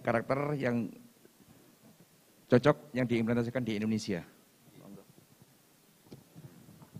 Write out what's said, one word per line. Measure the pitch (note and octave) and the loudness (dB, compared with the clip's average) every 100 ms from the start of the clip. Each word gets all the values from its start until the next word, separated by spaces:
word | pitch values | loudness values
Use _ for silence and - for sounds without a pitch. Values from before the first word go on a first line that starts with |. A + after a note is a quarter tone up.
karakter | - A#2 - C3+ C#3+ D3 | 0 0 2 0 0 0
yang | B2+ A#2+ G#2+ - - - - - - - - - - - - - - - - | 0 0 -2 -8 -20 -20 -20 -20 -20 -20 -20 -20 -20 -20 -20 -20 -20 -14 2
cocok | B2 C#3+ D3 - | 4 6 2 0
yang | B2 B2 | -4 0
diimplementasikan | A#2 A2+ A#2+ A#2 B2+ | 2 2 0 0 -2
di | A#2 G#2 | -2 -2
Indonesia. | A2 A2 - F2 | 0 -2 -2 -4
Gih. | - - - _ - - G2 G2 - - - - - - _ _ _ - - - - - - - - - - - | -6 -18 -20 _ -20 -20 -20 -20 -20 -20 -20 -20 -20 -20 _ _ _ -20 -20 -20 -20 -20 -20 -20 -20 -20 -20 -20